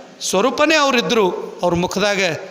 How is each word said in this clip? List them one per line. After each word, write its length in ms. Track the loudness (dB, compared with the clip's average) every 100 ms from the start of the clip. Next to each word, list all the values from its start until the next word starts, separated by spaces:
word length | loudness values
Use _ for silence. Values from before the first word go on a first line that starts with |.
| -20 -12
ಸ್ವರೂಪನೇ 540 | -2 0 2 2 2
ಅವರಿದ್ದರು. 840 | 4 2 2 2 2 0 -2 -10 -4
ಅವ್ರ 120 | -2
ಮುಖದಾಗ 460 | 0 -2 0 0 0 -2 -4 -10